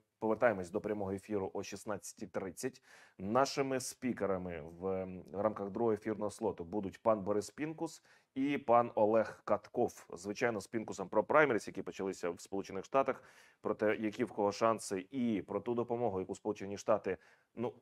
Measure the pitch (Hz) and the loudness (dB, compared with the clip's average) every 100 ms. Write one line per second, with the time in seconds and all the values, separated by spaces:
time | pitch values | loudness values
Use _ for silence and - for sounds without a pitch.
0 | _ - 110 110 123 95 87 101 104 107 | _ -4 0 4 4 2 -2 -4 -2 -2
1 | 95 98 - 104 95 101 95 98 - 98 | -2 -4 -2 -2 -2 -4 -8 -8 -6 -8
2 | - - 98 104 95 85 135 - _ - | -8 -12 -8 -6 -6 -4 -6 -8 _ -20
3 | - - 95 123 135 147 135 131 127 - | -20 -8 0 2 4 2 0 0 -4 -6
4 | 127 101 98 95 90 85 78 85 95 95 | -4 0 0 0 -2 -8 -10 -6 -2 -2
5 | 92 92 - 92 107 98 101 104 117 104 | -4 -8 -8 0 0 0 -4 0 2 2
6 | 110 98 104 - 107 87 85 104 95 - | 0 -2 -4 -2 -2 -2 -4 -4 -4 -2
7 | 113 107 95 104 - - 151 160 165 - | 2 2 2 0 -2 -4 -6 -6 -8 -10
8 | _ _ _ 135 139 143 - 120 117 - | _ _ _ -2 0 0 4 6 6 4
9 | 107 110 104 - - 101 - - 117 - | 4 6 2 -2 0 0 0 -2 -2 -2
10 | - 85 98 104 120 107 - 113 107 98 | -14 -10 -6 0 0 0 -4 -6 -4 -6
11 | 92 110 98 147 147 107 - 98 92 85 | -2 2 4 6 6 4 -2 -10 -8 -4
12 | 98 90 87 90 - 98 92 95 - 135 | -4 -2 -4 -6 -6 -6 -6 -8 -2 0
13 | 135 - - - - _ 104 107 107 107 | 2 0 -6 -20 -20 _ -4 2 2 2
14 | 110 101 113 - 101 98 113 104 - 95 | 0 -2 -4 2 2 4 2 2 0 -4
15 | 90 135 120 101 - 101 117 120 117 117 | -4 -2 0 0 0 -4 -2 -2 -2 0
16 | 120 95 92 98 107 104 98 101 - 104 | 0 -2 -4 -4 -4 -4 -6 -4 2 2
17 | 101 90 - _ _ - 120 - | 2 -4 -6 _ _ -6 -6 -6